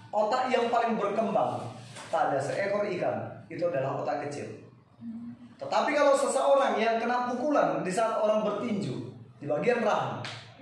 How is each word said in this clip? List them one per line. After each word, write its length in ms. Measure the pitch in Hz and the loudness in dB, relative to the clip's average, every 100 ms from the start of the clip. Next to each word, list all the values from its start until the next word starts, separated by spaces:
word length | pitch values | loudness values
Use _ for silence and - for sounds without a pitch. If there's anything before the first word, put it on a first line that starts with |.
| - | -6
otak 400 | 208 214 254 254 | 0 0 0 2
yang 240 | 240 233 | 2 2
paling 240 | 190 233 208 | 2 2 0
berkembang 640 | 202 - 202 - - - - - - - - | 0 0 0 2 0 -2 -8 -12 -16 -16 -4
pada 320 | 160 151 139 | 0 2 0
seekor 480 | - - 196 208 202 170 | 0 -2 0 0 -2 -2
ikan 480 | 147 - - - - | -2 -2 -6 -12 -12
itu 80 | 160 170 | -4 -2
adalah 320 | 139 135 - | 0 -2 -2
otak 240 | - 147 | -2 -2
kecil. 240 | 143 - - - - - _ - 233 226 - - - - | -4 -8 -10 -12 -18 -20 _ -16 -14 -12 -12 -16 -18 -12
Tetapi 320 | - 214 277 | -2 0 2
kalau 240 | 294 285 269 | 4 6 6
seseorang 640 | 254 262 277 269 269 208 | 4 2 4 6 4 2
yang 160 | 226 226 | 2 2
kena 320 | 233 247 247 | 2 0 0
pukulan 560 | 247 302 277 - - | -2 0 2 2 2
di 80 | 185 | -2
saat 240 | 202 220 214 | 0 0 2
orang 240 | 214 214 | 2 2
bertinju 720 | 208 - 240 196 - - - - - - | 0 -2 -2 -2 -4 -6 -8 -14 -20 -12
di 80 | |
bagian 400 | 139 120 240 233 | -4 0 2 2
rahang, 400 | 202 175 - - - - - - | 2 0 -2 -6 -8 -12 -16 -18